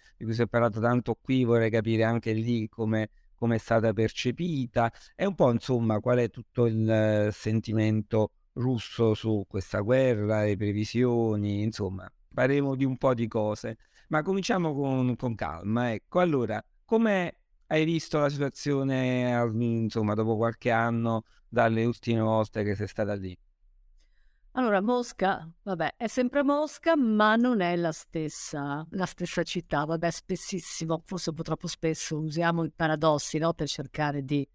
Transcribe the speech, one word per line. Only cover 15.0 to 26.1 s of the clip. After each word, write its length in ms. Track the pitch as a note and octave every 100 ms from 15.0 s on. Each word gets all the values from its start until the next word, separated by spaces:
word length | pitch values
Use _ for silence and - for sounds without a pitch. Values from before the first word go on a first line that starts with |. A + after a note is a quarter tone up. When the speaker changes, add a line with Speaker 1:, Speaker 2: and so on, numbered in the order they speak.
| B2+ A#2
Speaker 1:
con 180 | B2 G#2+
calma, 560 | E2+ E2 G2 A2+ B2
ecco. 280 | G#2+ - F3+
Allora, 440 | F3+ C#3+ A2 G#2+ - _ _
come 540 | A3+ A3+ G3 F3 - _ _ _
hai 160 | D#3
visto 360 | D#3+ E3 - D3+
la 100 | D3
situazione, 1040 | C#3+ C#3 - C#3+ C#3 C3+ C3 B2+ B2+ B2 A#2+
al-, 180 | A#2+ A2
insomma, 520 | A#2 A2+ A2 A2+ G#2+
dopo 240 | G#2 A2 A2
qualche 340 | A2+ - A#2+
anno 520 | A2+ A#2 A#2 A2+ A2+ - _ _
dalle 360 | A#2 A#2 A2+
ultime 380 | A#2 A2+ - A2+
volte 420 | A2 A2 G#2+ A2
che 120 | G#2 G2
sei 120 | G2+
stata 260 | - G2+ G2+
lì? 220 | F#2+ F2+ _ _ _ _ _ _ _ _ _ _ _
Speaker 2:
Allora, 300 | B3+ A#3+ G3
Mosca, 640 | G#3+ B3 A#3+ - G3 F3+ D#3+ -
vabbè, 340 | G3+ F3 D#3 -
è 100 |
sempre 340 | A3+